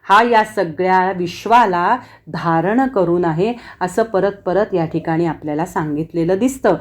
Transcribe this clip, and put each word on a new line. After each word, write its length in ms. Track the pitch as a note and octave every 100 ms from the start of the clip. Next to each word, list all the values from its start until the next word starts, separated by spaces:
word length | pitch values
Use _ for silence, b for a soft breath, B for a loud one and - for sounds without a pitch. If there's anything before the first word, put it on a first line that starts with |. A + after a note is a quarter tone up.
| -
हा 140 | G3
या 220 | A#3+ A3+
सगळ्या 680 | G#3+ G3+ F#3 D3 F#3 F#3 F#3
विश्वाला 840 | F#3 F3 - G#3 A#3 A3 F3 F3 B3 B B -
धारण 580 | D#3+ E3 E3 F3 A#3 C4+
करून 380 | A#3 E3+ F3
आहे, 300 | F3 D#3+ G#3 A#3+ B B
असं 220 | F3+ F3+
परत 300 | A3+ F#3+ G3
परत 420 | G3 F#3 F3+ G#3+
या 100 | F#3
ठिकाणी 420 | D#3+ E3 D#3+ D#3+ E3+
आपल्याला 400 | D3 D#3 D3 F3+
सांगितलेलं 720 | - D#3 D3 D#3+ E3+ E3 F#3+
दिसतं. 380 | B3 C4 A3 E3+